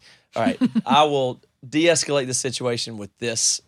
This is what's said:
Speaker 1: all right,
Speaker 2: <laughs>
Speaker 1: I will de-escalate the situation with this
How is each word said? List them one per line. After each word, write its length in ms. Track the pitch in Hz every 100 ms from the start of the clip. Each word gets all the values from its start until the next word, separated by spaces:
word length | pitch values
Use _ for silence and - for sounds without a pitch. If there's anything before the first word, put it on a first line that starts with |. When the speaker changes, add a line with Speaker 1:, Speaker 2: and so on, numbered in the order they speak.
| - - _ -
Speaker 1:
all 80 |
right, 160 | 113 - 254
Speaker 2:
<laughs> 120 | 226 -
Speaker 1:
I 180 | 139
will 360 | 151 143 127 - _ _ 127
de-escalate 600 | 151 170 160 - 143 127
the 60 |
situation 640 | 123 135 - 123 120 - 110
with 180 | 101 -
this 420 | 117 113 - -